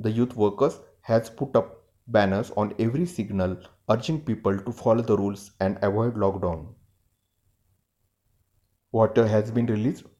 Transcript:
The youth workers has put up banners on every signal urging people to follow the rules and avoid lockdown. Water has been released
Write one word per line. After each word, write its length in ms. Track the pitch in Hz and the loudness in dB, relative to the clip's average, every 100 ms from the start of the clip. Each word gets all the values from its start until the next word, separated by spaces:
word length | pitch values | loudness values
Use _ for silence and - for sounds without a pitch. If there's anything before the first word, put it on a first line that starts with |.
The 100 | 110 | -4
youth 260 | 110 123 117 | 0 -2 2
workers 420 | 104 101 143 - - _ | 0 2 0 0 -18 _
has 300 | - 113 117 | 0 0 0
put 260 | - 139 120 | -8 0 0
up 220 | - - _ _ - | 0 -10 _ _ 0
banners 420 | 113 101 95 - - | 2 4 2 -2 -2
on 160 | 104 - | -4 0
every 280 | 117 131 175 | -2 0 -4
signal 500 | - 104 98 92 92 - _ - | -4 -4 -2 -2 -4 -12 _ -2
urging 320 | - 120 160 | -2 0 -4
people 380 | 151 110 - 98 | -2 -2 0 -2
to 120 | 98 | -4
follow 300 | 117 123 113 | -4 0 2
the 160 | 117 104 | 2 0
rules 360 | 101 101 - _ | 0 -6 -14 _
and 180 | 98 98 | -4 0
avoid 340 | 104 101 117 110 | -2 0 -2 0
lockdown. 500 | 98 95 92 82 76 - _ _ _ _ _ _ _ _ _ _ _ _ _ _ _ _ _ _ _ _ _ | 0 0 -4 -6 -10 -20 _ _ _ _ _ _ _ _ _ _ _ _ _ _ _ _ _ _ _ _ _
Water 340 | 113 110 113 113 | 2 2 4 4
has 240 | 107 107 | 2 0
been 140 | 113 117 | -2 0
released 400 | 107 113 - - _ | 0 0 -4 -10 _